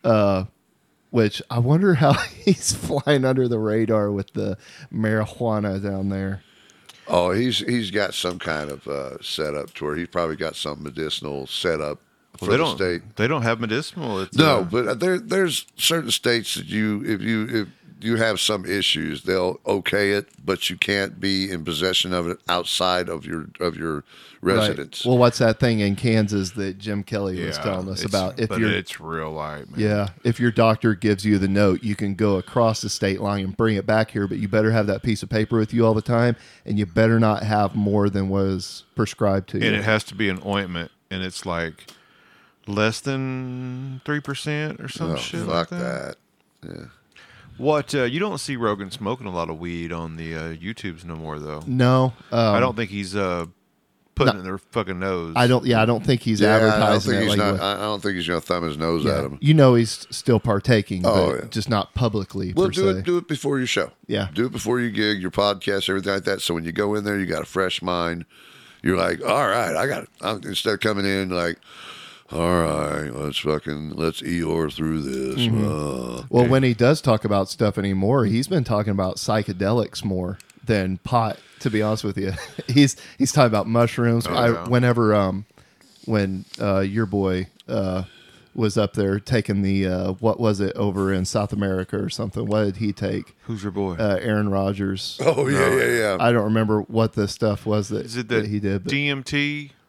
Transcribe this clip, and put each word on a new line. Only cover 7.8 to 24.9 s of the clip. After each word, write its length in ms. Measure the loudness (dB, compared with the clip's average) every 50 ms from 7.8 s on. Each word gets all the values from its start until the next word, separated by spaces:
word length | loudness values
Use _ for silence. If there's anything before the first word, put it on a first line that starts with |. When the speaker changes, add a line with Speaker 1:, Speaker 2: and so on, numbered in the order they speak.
| -2 -2
Speaker 2:
got 220 | -2 -2 -2 -2
some 260 | -2 -4 -4 -4 -6 -4
kind 320 | -4 -4 -4 -4 -4 -6
of, 160 | -10 -12 -8
uh, 360 | -8 -6 -6 -6 -8 -12 -12
setup 500 | -10 -8 -4 -4 -4 -4 -4 -6 -8 -8 -10
to 100 | -8 -6
where 100 | -4 -4
he's 120 | -4 -6 -4
probably 280 | -2 -2 -2 -2 -2
got 200 | -4 -6 -8 -6
some 260 | -6 -8 -8 -8 -8
medicinal 640 | -10 -12 -8 -6 -6 -6 -6 -6 -6 -8 -8 -8 -8
setup 540 | -8 -8 -2 -2 0 0 0 -2 -6 -8 -10
Speaker 3:
Well, 360 | _ _ _ _ _ _ _ -8
Speaker 2:
for 60 | -2
Speaker 3:
they 40 | 0
Speaker 2:
the 40 | 2 2
Speaker 3:
don't, 180 | 2 0 0
Speaker 2:
state. 400 | 0 0 -2 -2 -4 -6 -12 -2
Speaker 3:
they 100 | -2 0
don't 140 | 0 0 0
have 180 | 0 0 0 -2
medicinal. 600 | -2 -2 -2 -4 -4 -6 -10 -8 -6 -6 -4 -4
It's, 160 | -6 -4 2
Speaker 2:
No, 220 | 4 4 6 6 2
Speaker 3:
uh, 40 | 0
Speaker 2:
but, 240 | 0 -2 -2 0 0
uh, 60 | -2
there, 240 | -2 0 -2 -2 -2
there's 460 | -2 -2 0 0 0 0 0 -4 -8 _ _
certain 340 | -2 0 0 0 0 0 -2
states 440 | -4 0 2 2 2 2 0 -4 -8
that 100 | -8 -6
you, 360 | -4 -2 0 0 0 0 -2 -2
if 160 | -2 -2 -2
you, 240 | 0 0 0 0 -2 -2
if 200 | -2 -2 -4 -4 -10 _ _ -20 -20 -8 -4
you 120 | -2 0
have 220 | 2 2 2 2 0
some 260 | 0 -2 -2 -2 -2
issues, 560 | -2 -2 0 0 0 0 -2 -2 -4 -6 -6
they'll 360 | -2 0 0 2 2 0 -2 -4 _
okay 440 | -2 -2 0 0 -2 0 2 2 2
it, 160 | 2 0 -2 _ _ -10 -4
but 240 | -2 -2 -2 -2 -6
you 80 | -4
can't 420 | -4 -2 0 0 0 -2 -4 -6 -4
be 320 | -2 -2 0 0 -2 -2
in 140 | -4 -6 -6
possession 480 | -6 -4 0 0 0 0 0 0 0
of 160 | -2 -2 -2 -2
it 100 | -6 -6 _
outside 600 | -2 -2 -2 0 -2 -2 0 2 2 2 0 0 -4
of 160 | -6 -8 -8
your, 220 | -8 -8 -8 -8 -10 -8 -4
of 160 | -4 -4 -4 -4
your 260 | -6 -6 -6 -6 -8 _ -20 -20 -20 -20 -20 _
Speaker 1:
Right. 140 | 0 2 2
Speaker 2:
residence. 500 | 4 2 2 0 -4 -8 -10